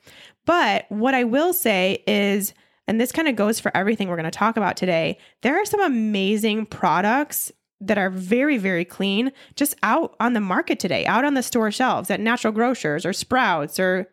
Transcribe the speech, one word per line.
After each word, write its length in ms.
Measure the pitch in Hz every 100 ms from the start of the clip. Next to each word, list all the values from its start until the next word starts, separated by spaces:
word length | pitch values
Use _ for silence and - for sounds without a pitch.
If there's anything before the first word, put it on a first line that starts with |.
| - - - _
But 420 | - 349 240 196 -
what 260 | 208 254
I 100 | 262
will 280 | 240 269 349
say 520 | - 233 190 185 196 -
is, 480 | 208 202 202 196 - _ _ -
and 140 | 226
this 100 | 247
kinda 220 | - 320
goes 260 | 208 202 220
for 180 | - -
everything 320 | 196 220 190
we're 60 | 170
gonna 140 | 165
talk 260 | - 214 226
about 200 | 180 -
today, 420 | 185 165 160 - - _
there 180 | 240 330
are 40 |
some 160 | 415 415
amazing 840 | 359 233 214 208 190 214 220 214 208
products 840 | - 175 165 202 262 294 - - - _ -
that 200 | 196 208
are 100 | 190
very, 480 | 185 180 240 294 254
very 300 | 190 170 170
clean, 440 | - 196 196 262 - -
just 200 | - 285 -
out 340 | 208 285 330 -
on 140 | 233
the 80 | 233
market 380 | 190 208 - 233
today, 240 | 180 113
out 220 | 80 214 285
on 80 |
the 80 | 269
store 280 | - 240 214
shelves 400 | 208 254 143 180
at 100 | 190
natural 300 | 220 240 220
grocers 540 | 214 240 254 151 147
or 80 | 175
Sprouts 680 | - - 254 220 165 147 -
or 300 | 185 185 -